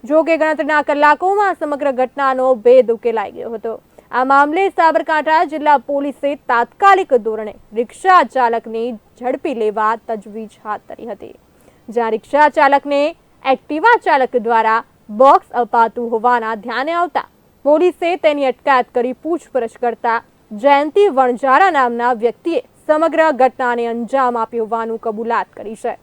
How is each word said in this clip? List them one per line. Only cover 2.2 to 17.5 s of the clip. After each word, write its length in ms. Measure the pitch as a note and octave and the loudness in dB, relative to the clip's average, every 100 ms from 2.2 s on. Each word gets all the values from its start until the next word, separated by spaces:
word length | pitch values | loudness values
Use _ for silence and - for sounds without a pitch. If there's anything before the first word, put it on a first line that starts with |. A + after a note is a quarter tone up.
| C4+ C4 B3+ B3+ | -2 0 0 2
ભેદ 360 | A3+ C4 A3 | 6 6 4
ઉકેલાઈ 400 | A3+ A#3+ A3+ G3+ | 0 -2 -4 -6
ગયો 180 | - - | -10 -12
હતો. 320 | A3+ A3+ A3 _ _ _ | -10 -10 -12 _ _ _
આ 120 | - | -4
મામલે 460 | C4 C#4 D4 E4 G4 | 2 4 4 2 -2
સાબરકાંઠા 720 | - E4 D#4+ D#4+ D#4 D4+ D#4 | 2 2 2 -2 -2 0 0
જિલ્લા 340 | E4+ D4+ D4 C#4+ | 0 -2 2 2
પોલીસે 580 | A#3 C#4+ C#4+ C4 C#4+ D4 | 0 -4 -4 -4 -6 -6
તાત્કાલિક 760 | - A#3+ A#3+ _ G4+ F#4+ F#4 | -2 -2 -2 _ 4 4 2
ધોરણે 420 | A#3+ G#3+ G#3+ G#3+ - _ | 0 0 -8 -10 -14 _
રિક્ષા 500 | G#3 A#3 - F#4+ F4+ | -6 -6 -4 2 4
ચાલકને 680 | C4+ C4 A#3+ A#3 A3+ A3+ A#3 | 2 0 0 -2 -6 -8 -8
ઝડપી 640 | A3+ _ _ B3 C#4 E4+ | -10 _ _ -8 -6 -6
લેવા 420 | A#3 G#3+ G#3 G#3+ A3+ | -4 -4 -2 -2 -4
તજવીજ 540 | - A3 G#3+ G#3 G#3+ _ | -8 -12 -10 -16 -16 _
હાથ 180 | A3 G#3 _ | -12 -12 _
ધરી 160 | - A#3 | -16 -14
હતી, 300 | G#3+ - - _ _ _ _ - | -14 -16 -20 _ _ _ _ -8
જ્યાં 220 | A3+ A3+ | -4 -2
રિક્ષા 380 | A3 _ C#4+ D4+ | -4 _ 2 2
ચાલકને 680 | D4+ C#4 C#4 C#4+ C#4+ D4 E4 _ _ C4+ | 4 2 2 0 -2 -2 -6 _ _ -2
એક્ટિવા 540 | C4 _ D4+ G#4 A#4+ G4 | -2 _ 0 2 2 2
ચાલક 320 | D4 B3+ B3 | 0 0 -2
દ્વારા 460 | A3 A3+ A3 A3+ - _ _ | 0 0 2 -2 -4 _ _
બોક્સ 420 | G#3 C4+ F#4 _ | 4 6 6 _
અપાતું 600 | A#3+ A#3 A#3 A3+ B3 A#3+ | -4 -2 2 0 0 -6
હોવાના 440 | A3+ A3 G#3+ A3 A3+ | -2 0 0 -2 -8
ધ્યાને 360 | A3+ A#3 C#4+ | -6 -6 -4
આવતા 380 | E4+ F4 C#4 - _ _ | -2 -2 -4 -8 _ _